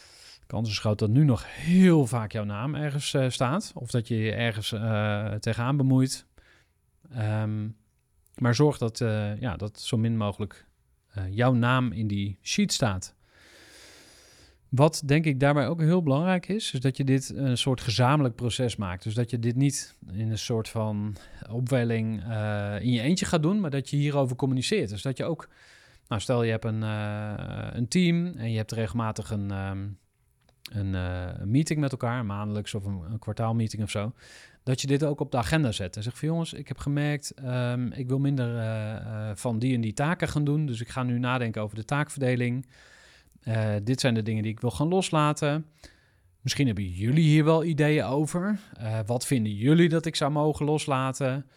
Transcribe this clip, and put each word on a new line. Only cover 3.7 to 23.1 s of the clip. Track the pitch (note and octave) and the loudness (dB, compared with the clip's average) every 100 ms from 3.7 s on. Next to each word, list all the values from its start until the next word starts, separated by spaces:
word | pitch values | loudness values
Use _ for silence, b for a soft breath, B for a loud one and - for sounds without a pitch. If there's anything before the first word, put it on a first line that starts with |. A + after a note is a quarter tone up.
| - | -10
Of | B2 | -4
dat | B2 A2+ | -2 0
je | A2+ | 0
je | A2 | 0
ergens, | G#2 A#2 G#2+ G2+ | 0 -2 -2 -4
eh, | G#2+ A2+ G#2+ G#2+ G#2 G#2+ | -2 0 0 2 0 -2
tegenaan | G#2+ - A2 A#2+ C#3+ | -2 -2 0 0 2
bemoeit. | C3 C3 C3 - - b b b b _ _ _ D#3 | 4 4 2 -2 -12 b b b b _ _ _ -12
Ehm, | A#2+ G#2+ G#2+ A2 G#2+ G#2+ - _ _ _ _ _ - | -4 -2 0 -2 -4 -6 -10 _ _ _ _ _ -2
maar | A#2+ A#2 | 2 4
zorg | D3 - | 4 2
dat, | A2+ - | -2 -2
eh, | A#2 G#2+ G#2 G#2 | -2 0 -2 -4
ja, | B2 F2 | -6 -4
dat | G#2 - | -8 -8
zo | - A2+ | -2 0
min | A2+ A2+ | 2 0
mogelijk, | G#2 - G#2 - _ _ _ _ _ | -2 -4 -8 -10 _ _ _ _ _
eh, | G2+ F#2 | -8 -4
jouw | G2+ B2 | 2 4
naam | B2 A#2+ B2+ B2 | 6 4 4 2
in | - G#2+ | -2 -2
die | G2+ G2+ G2 | 0 -2 -6
sheet | - - G3+ | -2 0 2
staat. | - A2+ F#2 - _ B B B B B B B B B B B B B B _ | 2 0 0 -6 _ B B B B B B B B B B B B B B _
Wat | B2+ D#3 - C#3 | 4 4 4 2
denk | D3 D#3 | 2 2
ik | C3 | 2
daarbij | C#3 D3 A#2+ | 4 4 2
ook | E3 | 2
heel | D#3 F3+ | 2 4
belangrijk | D#3 C3+ F3+ F#3 - | 4 2 2 0 0
is, | G#3+ - | -4 -4
is | C3 | -2
dat | C3 C3 | 0 0
je | |
dit | C3+ C3 - - | 2 2 0 -2
een | C3+ A#2+ | 0 2
soort | C#3 B2 | 2 0
gezamenlijk | - G2+ B2 D3+ C3 A2 | 0 2 4 4 2 0
proces | A#2+ - B2 G#2+ | -2 0 -2 -2
maakt. | F#2+ F#2 | -4 -6
Dus | A2+ | -4
dat | A2 A#2+ | -4 -2
je | B2 | -2
dit | A#2 B2 | 0 2
niet | C#3+ - - - - | 2 0 -8 -16 -10
in | G2 A2 | -4 -2
een | G#2+ | -2
soort | - A2+ G#2 | -2 -4 -2
van | A#2 A2 G#2 G#2+ G#2 B B - | -4 -4 -2 -4 -8 B B -10
opwelling, | A2+ B2 C3 A#2 A2+ A2 A2 | -6 0 0 2 0 -2 -4
eh, | A2 A2 G#2+ G#2 G2+ G#2 | -6 -4 -2 -2 -4 -2
in | A2+ | 0
je | A#2+ | 0
eentje | B2 | 2